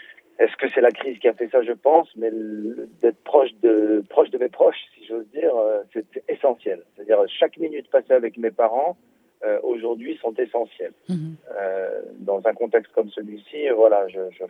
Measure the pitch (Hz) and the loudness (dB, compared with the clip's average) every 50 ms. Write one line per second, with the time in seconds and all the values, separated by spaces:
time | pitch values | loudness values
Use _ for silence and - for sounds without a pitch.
0 | - - - _ _ _ _ - 113 110 - - - 127 - - 120 120 110 - | -20 -20 -20 _ _ _ _ 2 2 2 2 -2 -6 -2 0 4 4 4 2 2
1 | - 139 123 110 - 123 110 - 120 113 - 131 117 113 120 107 _ 135 156 170 | -8 -8 -8 0 0 0 0 0 -6 0 0 0 0 0 -4 -2 _ 4 4 4
2 | 165 - _ 113 110 113 110 110 110 107 107 107 107 110 120 123 120 117 _ _ | 2 2 _ -6 -6 -4 -4 -4 -8 -8 -10 -8 -8 -8 -8 -10 -12 -14 _ _
3 | - 117 110 - _ - - 151 135 123 113 _ - 117 110 107 107 107 107 107 | 0 0 0 0 _ 2 4 4 4 4 -2 _ 2 4 4 4 4 2 2 0
4 | 98 - - - 156 - - 127 123 123 - - 143 131 117 - - _ _ _ | 0 -2 2 2 2 2 2 -4 -4 -4 0 2 2 2 2 0 -12 _ _ _
5 | - - 113 117 113 107 _ 147 160 165 135 117 107 107 110 - 98 - _ 117 | -16 -10 -10 -10 -10 _ _ -2 -2 0 0 2 0 0 0 -2 -4 -6 _ -10
6 | 107 - _ - - - - - - 143 123 - - 107 95 87 85 _ _ _ | -10 -10 _ -14 -8 -8 -8 0 0 0 0 0 -4 -8 -8 -8 -10 _ _ _
7 | 104 104 110 101 101 92 - - 170 160 - - 165 156 151 147 127 _ - 135 | 0 2 4 4 4 0 0 0 -2 -2 0 -4 -8 -6 -6 -8 -12 _ 0 0
8 | 120 _ 131 127 117 113 107 120 113 113 101 - 117 110 110 127 143 170 180 - | 2 _ 2 2 2 0 -6 -4 -6 -6 -2 0 0 0 2 0 -2 -2 -4 -6
9 | _ _ _ _ _ _ _ _ - 107 104 104 - 131 123 117 110 117 120 113 | _ _ _ _ _ _ _ _ -4 -2 -2 -2 -2 -2 -4 -4 -4 -6 -6 -6
10 | 117 143 160 151 - 117 110 110 127 113 - 117 117 110 - - 92 85 - _ | -6 -10 -10 -6 -6 -8 -4 -4 -6 -2 -2 -4 -4 -4 -8 -12 -12 -12 -12 _
11 | _ - 180 170 156 160 160 151 _ - - 104 98 95 95 95 95 98 107 101 | _ -8 -6 -6 -6 -8 -12 -16 _ -12 -10 -6 -6 -4 -4 -4 -6 -6 -6 -8
12 | - - 104 104 98 - 98 98 98 113 110 - 120 113 107 117 107 - _ - | -10 -12 -16 -12 -4 -2 -2 0 0 -2 -2 0 -4 2 2 0 0 0 _ -4
13 | 110 104 - - 104 104 107 107 104 _ - 147 151 139 123 107 110 110 107 101 | -4 -4 -6 -12 -12 -12 -14 -16 -18 _ -10 -6 -2 -2 2 4 6 6 6 4
14 | 98 95 92 95 92 92 90 - 92 90 | 2 -2 -6 -8 -10 -10 -10 -12 -14 -4